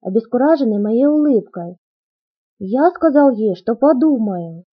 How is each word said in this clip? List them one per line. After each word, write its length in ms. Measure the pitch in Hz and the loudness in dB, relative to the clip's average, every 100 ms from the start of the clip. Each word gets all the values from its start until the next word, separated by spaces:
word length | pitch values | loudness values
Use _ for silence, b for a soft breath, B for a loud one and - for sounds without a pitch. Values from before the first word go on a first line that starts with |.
обескураженный 760 | - 196 226 240 277 320 254 202 | -4 -4 -4 -2 0 2 0 -2
моей 280 | 208 226 285 | 0 2 2
улыбкой. 680 | 302 302 240 - - 170 180 _ _ _ _ _ _ _ _ | 2 2 0 -2 -14 -14 -16 _ _ _ _ _ _ _ _
«Я 320 | 190 240 320 | -6 0 0
сказал 400 | 359 320 285 285 | 2 2 4 2
ей, 240 | 220 220 | 2 -2
что 200 | 180 - | -4 -6
подумаю». 880 | 233 285 262 311 269 214 185 170 165 180 | 0 2 2 2 0 -2 -6 -10 -14 _